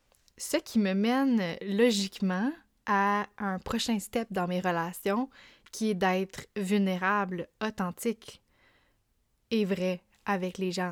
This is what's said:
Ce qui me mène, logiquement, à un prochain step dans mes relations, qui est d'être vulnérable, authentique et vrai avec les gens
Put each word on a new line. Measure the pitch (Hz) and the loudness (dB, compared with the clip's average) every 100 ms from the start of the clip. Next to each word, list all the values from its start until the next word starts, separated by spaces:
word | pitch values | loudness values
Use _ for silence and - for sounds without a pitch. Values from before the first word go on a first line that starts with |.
| _ _ _ - | _ _ _ -14
Ce | - 339 | -2 -2
qui | - 233 | 2 2
me | 202 | 2
mène, | 190 214 254 277 233 180 165 | 2 2 2 4 2 0 -4
logiquement, | 196 202 247 202 196 - 190 185 233 330 _ _ - | -4 4 4 4 0 -2 -2 0 -2 -4 _ _ 0
à | 202 196 202 208 - | 2 2 0 -2 -6
un | 202 185 | -6 -6
prochain | - 233 - 220 | -4 -4 0 -2
step | - - 226 | -2 -4 -4
dans | 196 180 | -2 -2
mes | 180 | 0
relations, | 185 170 170 175 196 202 269 - - - - | 0 0 -2 -4 -2 -2 -2 -8 -20 -20 -18
qui | - 220 | -4 -2
est | 190 | 0
d'être | 190 185 190 - - - | 2 2 -2 -8 -12 -6
vulnérable, | 190 208 196 185 185 208 196 180 - _ | 0 2 2 2 0 0 0 -4 -8 _
authentique | 220 220 185 180 233 226 - - _ _ _ _ _ _ _ _ _ _ _ | -6 -2 -4 -2 -4 -4 -10 -20 _ _ _ _ _ _ _ _ _ _ _
et | 226 196 | 0 2
vrai | 185 185 180 - _ - | 0 -2 -2 -8 _ -4
avec | 196 180 180 | -2 -2 -4
les | 185 | -4
gens | 180 180 | -2 -4